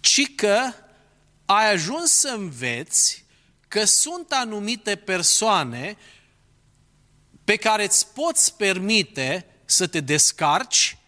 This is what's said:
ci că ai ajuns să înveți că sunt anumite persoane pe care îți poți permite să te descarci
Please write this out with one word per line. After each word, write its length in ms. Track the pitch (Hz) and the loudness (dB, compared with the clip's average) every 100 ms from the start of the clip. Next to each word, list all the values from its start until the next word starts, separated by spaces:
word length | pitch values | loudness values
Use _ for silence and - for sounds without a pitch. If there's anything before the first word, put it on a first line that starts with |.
ci 340 | - - 269 | 2 0 0
că 240 | - 208 202 262 - - _ _ _ _ _ | -2 0 2 0 -8 -20 _ _ _ _ _
ai 280 | - 202 220 | 0 2 4
ajuns 380 | 196 160 285 339 | 2 -2 -2 0
să 240 | - 294 233 | 2 0 -4
înveți 880 | 190 123 127 120 156 - - - _ _ _ _ _ | -10 -6 -6 -6 -2 0 0 -2 _ _ _ _ _
că 160 | 202 | -2
sunt 480 | 214 - 294 349 339 | 2 2 0 -4 -4
anumite 640 | 269 233 214 208 233 220 | -4 -4 -6 -6 -6 -4
persoane 1000 | 202 - 185 165 - 220 196 135 120 151 214 - - _ _ _ _ _ _ _ _ _ _ _ _ | -6 -4 -2 2 2 2 2 0 -6 -10 -12 -20 -20 _ _ _ _ _ _ _ _ _ _ _ _
pe 120 | - 214 | -4 0
care 280 | 220 214 | 2 2
îți 220 | 202 - - | 2 0 0
poți 480 | - 330 320 - | -2 -2 2 0
permite 920 | - 202 185 190 220 185 - 131 170 - _ | 0 0 0 0 0 0 -4 -4 -4 -8 _
să 220 | - - 180 | -2 0 0
te 140 | - | -4
descarci 1000 | 131 151 - - 156 160 262 - - - | -2 2 2 2 0 0 0 0 0 -4